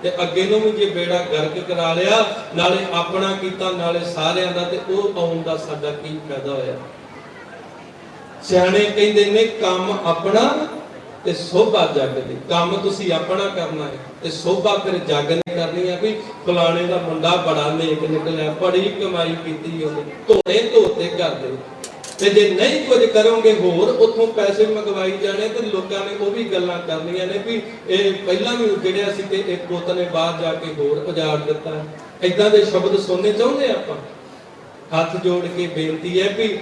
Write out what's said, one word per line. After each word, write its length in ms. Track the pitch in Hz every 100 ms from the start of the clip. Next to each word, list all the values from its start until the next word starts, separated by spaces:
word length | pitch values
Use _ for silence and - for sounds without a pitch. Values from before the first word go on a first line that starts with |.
ਤੇ 180 | 180 175
ਅੱਗੇ 220 | 170 180
ਨੂੰ 180 | 196 214
ਵੀ 100 | 214
ਜੇ 140 | 208 202
ਬੇੜਾ 400 | 175 175 175 175
ਗਰਕ 260 | 151 156 170 175
ਕਰਾ 260 | 175 165
ਲਿਆ, 320 | 165 190 220 208 - - 165
ਨਾਲੇ 220 | 170 196 190
ਆਪਣਾ 440 | 175 175 190 196 196
ਕੀਤਾ, 300 | 185 185 185
ਨਾਲੇ 280 | 180 170 170 170 -
ਸਾਰਿਆਂ 380 | 156 180 185
ਦਾ, 80 | 175
ਤੇ 180 | 175 - -
ਉਹ 300 | 190 202 180
ਆਉਣ 220 | 170 165
ਦਾ 160 | 165 160
ਸਾਡਾ 340 | - 151 147
ਕੀ 280 | 147 151 156 151
ਫਾਇਦਾ 240 | 135 139
ਹੋਇਆ? 240 | 135 127 - - - - - - - - - - - - - - - - -
ਸਿਆਣੇ 360 | - 180 185 202
ਕਹਿੰਦੇ 460 | 208 208 208 208 202
ਨੇ, 180 | 214 226
"ਕੰਮ 520 | - 190 185 190 196 220
ਆਪਣਾ 640 | 220 190 214 262 285 311 - - - - - 180
ਤੇ 80 |
ਸੋਭਾ 580 | 170 - 180 - 196 156 143
ਜੱਗ 140 | 131
ਦੀ।" 280 | 127 - - -
ਕੰਮ 280 | 170 170 196
ਤੁਸੀਂ 340 | 190 190 180
ਆਪਣਾ 340 | 160 170 190 196
ਕਰਨਾ 400 | 185 156 156 143
ਹੈ 60 | - - -
ਤੇ 80 | 165
ਸੋਭਾ 460 | 151 170 190 208 202
ਫਿਰ 200 | 196 180
ਜੱਗ 340 | - 147 147
ਨੇ 240 | 170 - 175
ਕਰਨੀ 340 | 165 170 180
ਹੈ 100 | 180
ਵੀ 140 | 214 214 - - -
ਫਲਾਣੇ 360 | 175 170 170
ਦਾ 140 | 175 175
ਮੁੰਡਾ 380 | - 160 160 180
ਬੜਾ 380 | 160 156 147
ਨੇਕ 300 | 160 160 151
ਨਿਕਲਿਆ, 520 | 156 156 160 160 151 151
ਬੜੀ 300 | 185 185 196 -
ਕਮਾਈ 340 | 196 175 165 165 160
ਕੀਤੀ 380 | 151 165 165
ਉਹਨੇ, 180 | 151 147 - - -
ਧੋਣੇ 340 | 220 - 208
ਧੋਤੇ 460 | 233 233 185 - 170
ਕਰਦੇ। 500 | 175 165 131 127 135 - - - - - -
ਤੇ 100 | 202
ਜੇ 200 | 202 202
ਨਹੀਂ 360 | 180 240 214 -
ਕੁਝ 200 | 240 226
ਕਰੋਗੇ, 480 | 214 214 226 220
ਹੋਰ 360 | 214 180 170 214
ਉੱਥੋਂ 380 | - 220 220 226
ਪੈਸੇ 380 | 214 202 202 214
ਮੰਗਵਾਈ 460 | 214 208 196 190
ਜਾਣੇ 360 | 196 202 196 214
ਤੇ 140 | 240
ਲੋਕਾਂ 440 | 214 196 185 196 196
ਨੇ 200 | 202 202
ਉਹ 60 |
ਵੀ 120 | 226
ਗੱਲਾਂ 360 | 208 180 180 175
ਕਰਨੀਆਂ 480 | 165 160 165 185 185
ਨੇ 100 | 202
ਵੀ 240 | 208 233 202 - -
ਇਹ 240 | 185 202
ਪਹਿਲਾਂ 400 | 190 190 190 226
ਵੀ 160 | 240 220
ਉਜੜਿਆ 440 | 190 185 190 202
ਸੀ 100 | -
ਤੇ 200 | 190 190 185
ਇੱਕ 140 | 180
ਪੁੱਤ 300 | - 175 175
ਨੇ 120 | 180 175
ਬਾਹਰ 280 | 165 165 160
ਜਾ 120 | 165
ਕੇ 200 | 160 160 147
ਹੋਰ 180 | 143 -
ਉਜਾੜ 400 | 185 160 156 151
ਦਿੱਤਾ। 340 | 147 151 165 156 151 - - -
ਏਦਾਂ 260 | 180 185 208
ਦੇ 160 | 208 -
ਸ਼ਬਦ 340 | 185 180 196
ਸੁਣਨੇ 340 | - 180 208
ਚਾਹੁੰਦੇ 360 | 208 254 285 269
ਆਪਾਂ? 260 | 196 - 147 - - - - - - - - - 160
ਹੱਥ 240 | 165 185
ਜੋੜ 220 | 180 180 170 175
ਕੇ 100 | 175
ਬੇਨਤੀ 540 | 165 156 160 175 180
ਹੈ 80 | 202 202
ਵੀ 220 | 220 190